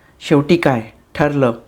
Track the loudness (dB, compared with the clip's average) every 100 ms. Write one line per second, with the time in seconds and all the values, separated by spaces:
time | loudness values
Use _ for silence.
0 | _ _ -2 0 2 2 2 -2 -6 -16
1 | _ -4 -2 0 0 -2